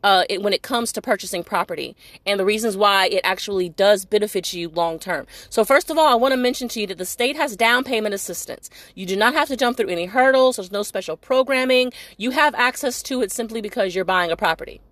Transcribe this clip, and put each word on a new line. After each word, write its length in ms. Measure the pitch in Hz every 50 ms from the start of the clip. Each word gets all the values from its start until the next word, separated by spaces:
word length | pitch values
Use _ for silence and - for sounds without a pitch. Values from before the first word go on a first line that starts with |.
uh, 220 | - 202 196 185 180 -
it, 140 | 202 185
when 100 | 202 208
it 80 | 196 -
comes 320 | - - 277 233 233 -
to 80 | - 220
purchasing 420 | - - 220 190 - 180 - 175
property 540 | 170 - 214 175 185 - 180 151 139 127 - _ - - - - _
and 120 | 196 202 196
the 60 | 190
reasons 320 | 196 214 220 220 233 190
why 300 | 190 208 202 202 190 190
it 160 | 180 - 190 -
actually 460 | 185 190 185 - - 202 185 185 175
does 340 | 160 - 190 202 208 196 196
benefit 480 | - 214 208 208 208 - 196 170 -
you 160 | - 175 170 165
long 300 | 160 170 170 165 165 160
term. 280 | - 190 175 147 - _ - - - -
So 160 | - 240 214
first 240 | - 269 302 - -
of 80 | 320
all, 120 | 320 311 302
I 60 | 247
wanna 200 | 226 247 269 269
mention 320 | 254 247 247 254 - 262 226
to 120 | - 226
you 40 | 208 185
that 100 | 190 156
the 80 | 185
state 300 | - - - 240 262 254
has 200 | 302 302 294 214
down 280 | 180 226 226 240 254 262
payment 300 | 254 262 220 214 208 196
assistance. 540 | 196 - - 175 - - - - - - - - - - - _
You 120 | - 190
do 100 | 180 190
not 160 | 196 214 240
have 160 | 294 320 294 320
to 80 | 277
jump 220 | 226 262 240 240 -
through 100 | 220 -
any 160 | 180 170 175
hurdles. 520 | 180 208 262 254 269 262 262 262 254 247
There's 140 | - 190 180
no 120 | 196 202
special 340 | 208 - - 196 190 - 156
programming. 760 | - _ - 262 262 262 262 269 254 254 254 254 254 254 254 - - - - - -
You 140 | 202 247
have 220 | 247 302 294 294 -
access 480 | - 240 254 254 - - 254 247 - -
to 180 | - 269 254
it 100 | 233 190
simply 300 | - - 233 220 220 226
because 320 | 208 208 - 247 196 190 170
you're 100 | 190 185
buying 260 | 175 185 180 175 165
a 60 | 165
property. 460 | - 214 170 165 - - - - - _ _